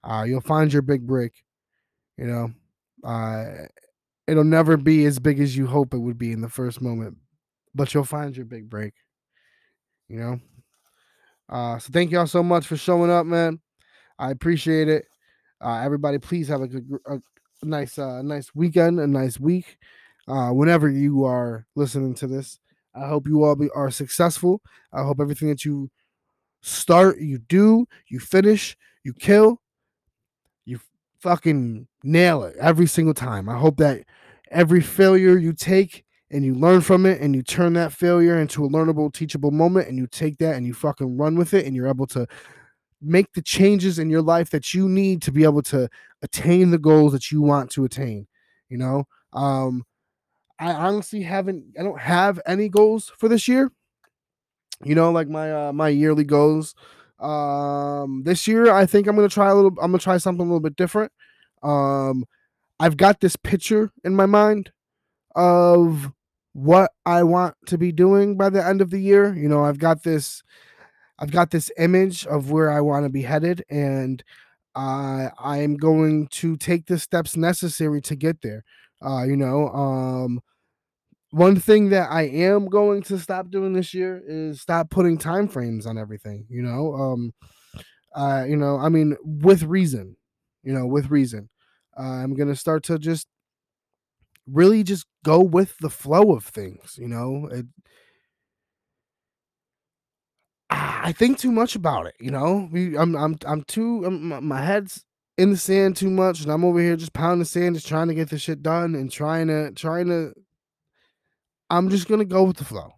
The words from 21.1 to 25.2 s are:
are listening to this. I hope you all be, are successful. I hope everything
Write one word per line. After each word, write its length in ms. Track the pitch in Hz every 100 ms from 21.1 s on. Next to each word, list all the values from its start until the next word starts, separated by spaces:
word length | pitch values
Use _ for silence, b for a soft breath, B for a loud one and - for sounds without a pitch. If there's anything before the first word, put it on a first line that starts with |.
| 139
are 420 | 135 123 120 113 113 -
listening 380 | 139 139 135 127
to 120 | 139
this. 320 | 135 135 - _ _ _ -
I 120 | 139
hope 200 | 147 143
you 160 | 151
all 120 | 151 143
be, 140 | 147 -
are 160 | 139
successful. 680 | - 135 - 175 - 175 202 b b b
I 120 | -
hope 160 | 139
everything 300 | 139